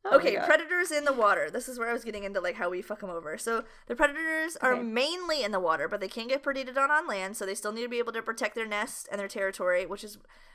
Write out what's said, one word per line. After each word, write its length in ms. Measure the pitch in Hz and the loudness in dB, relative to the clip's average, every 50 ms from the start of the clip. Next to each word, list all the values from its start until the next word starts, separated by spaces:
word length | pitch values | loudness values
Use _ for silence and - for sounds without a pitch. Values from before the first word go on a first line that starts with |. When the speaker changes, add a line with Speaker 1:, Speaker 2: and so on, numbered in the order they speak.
Speaker 1:
Oh 100 | - 381 | 4 8
my 40 | - | 6
Speaker 2:
Okay, 180 | 554 - 285 202 | 8 8 6 2
Speaker 1:
God. 100 | - - | 2 6
Speaker 2:
predators 440 | - 294 320 330 311 359 359 359 - | 6 6 6 6 2 0 0 2 2
in 140 | 302 294 294 | 0 2 2
the 80 | 294 | 2
water. 380 | 269 240 214 202 190 170 151 151 | 2 6 6 6 6 4 2 -2
This 180 | 170 240 247 262 | -4 -6 -6 -6
is 100 | 254 240 | -8 -6
where 120 | 226 233 | -2 -2
I 20 | |
was 120 | 233 247 233 | -2 -4 -4
getting 200 | 233 208 208 202 | -6 -8 -8 -8
into, 160 | 196 196 190 | -4 -4 -2
like, 140 | 175 180 175 | -2 -2 -2
how 140 | 214 180 180 | -2 -2 -2
we 100 | 180 180 | -2 -4
fuck 200 | - - 208 - | -6 -8 -10 -8
'em 80 | 208 185 | -8 -8
over. 260 | 175 165 165 151 156 | -8 -8 -8 -8 -8
So 280 | 220 - 226 226 233 233 - - - - | -6 -4 -2 -2 -2 -4 -6 -18 -20 -10
the 80 | - 240 | -8 0
predators 640 | 240 311 285 285 311 320 320 320 320 320 330 320 | 2 2 2 2 -2 -2 -2 0 0 -2 -2 -4
are 160 | - - 254 | 0 2 2
Speaker 1:
Okay. 100 | 254 247 | 2 2
Speaker 2:
mainly 600 | 240 226 220 240 262 302 349 370 359 339 311 294 226 | 0 -2 0 0 0 0 -2 -4 -2 -2 -2 0 0
in 80 | 202 | 0
the 80 | 214 185 | 0 0
water, 280 | 185 165 160 147 147 165 | 2 2 2 2 0 -2
but 120 | 208 202 | -2 -4
they 80 | 196 190 | -4 -6
can 180 | - 226 226 | -8 -8 -2
get 160 | 240 262 277 | -2 -2 0
predated 340 | 277 285 269 269 262 254 247 277 | 0 -2 -2 -2 -6 -4 0 0
on, 120 | 269 277 | 2 4
on 160 | 302 302 349 | 4 2 2
land, 300 | 311 220 196 190 190 220 | 0 -4 -4 -4 -4 -4
so 80 | - 208 | -6 -4
they 100 | 190 196 | -4 -4
still 160 | - - 208 | -4 -4 -6
need 120 | 214 226 | -4 -4
to 60 | 247 240 | -6 -4
be 100 | 240 240 | -2 -2
able 140 | 240 233 226 | -2 -2 -2
to 80 | 226 | -4
protect 320 | 226 - 226 - 254 208 - | -4 -4 -4 -2 -4 -4 -2
their 120 | 233 226 | -4 -4
nest 420 | 214 208 208 214 220 - - - - | -2 -2 -2 -2 -4 -6 -12 -10 -8
and 80 | - 202 | -6 -6
their 80 | 196 196 | -6 -6
territory, 560 | - 214 196 190 196 - 196 180 180 180 190 | -2 -2 -2 -2 -2 0 2 2 2 2 2
which 180 | 165 196 208 | -2 -6 -8
is, 140 | - 208 - - - - - - - - | -10 -14 -16 -18 -20 -20 -20 -20 -20 -20